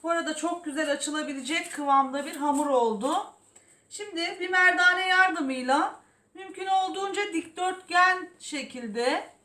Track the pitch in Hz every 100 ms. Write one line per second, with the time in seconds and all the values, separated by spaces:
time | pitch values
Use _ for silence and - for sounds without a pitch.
0 | 320 339 311 302 339 349 302 285 311 277
1 | 294 302 285 269 240 330 349 - 285 277
2 | 262 277 302 330 294 277 294 254 233 208
3 | 254 359 - _ _ _ _ _ _ -
4 | 415 339 349 381 370 370 370 349 359 359
5 | 370 370 370 330 269 262 254 277 381 -
6 | _ _ _ - 381 381 381 381 381 339
7 | 392 392 415 330 - - 370 359 - 349
8 | 370 370 359 _ - 294 233 254 233 208
9 | 247 294 - _